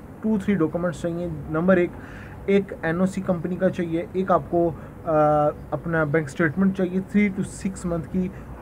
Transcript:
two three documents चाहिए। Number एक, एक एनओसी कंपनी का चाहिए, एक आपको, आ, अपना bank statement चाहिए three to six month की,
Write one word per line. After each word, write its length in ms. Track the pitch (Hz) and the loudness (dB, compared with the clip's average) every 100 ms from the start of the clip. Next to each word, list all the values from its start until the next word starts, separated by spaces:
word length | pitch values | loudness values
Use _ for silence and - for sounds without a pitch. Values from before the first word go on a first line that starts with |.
| - - | -16 -4
two 160 | 220 214 | 0 0
three 160 | 208 | 2
documents 480 | 190 156 170 175 - | 2 2 0 -2 -2
चाहिए। 280 | 170 170 175 151 147 | -4 -4 -4 -6 -4
Number 260 | 156 180 180 | 2 4 6
एक, 120 | 175 - - - - - - | 4 -2 -14 -14 -14 -6 2
एक 260 | 196 196 - | 2 2 -2
एनओसी 360 | 165 170 185 190 | -2 2 2 0
कंपनी 360 | 190 175 175 180 | -2 -2 -2 0
का 120 | 185 | 0
चाहिए, 380 | - 170 165 170 185 | 0 -2 -2 -2 -2
एक 160 | 185 | 2
आपको, 360 | 170 - 170 170 | 2 2 2 2
आ, 60 | 143 - - 170 156 151 151 147 - - | 0 -10 -10 0 4 4 4 2 0 -6
अपना 320 | 151 170 165 | -6 -2 0
bank 240 | 151 160 139 | 2 0 0
statement 480 | - 165 170 190 190 | 0 0 4 2 2
चाहिए 240 | 180 185 | 0 -2
three 400 | 185 202 208 190 | 0 2 2 0
to 100 | - | -6
six 360 | - 196 - 175 | -6 -8 -6 -4
month 200 | 170 139 | -4 -2
की, 240 | 185 185 - - - | -2 -2 -4 -14 -4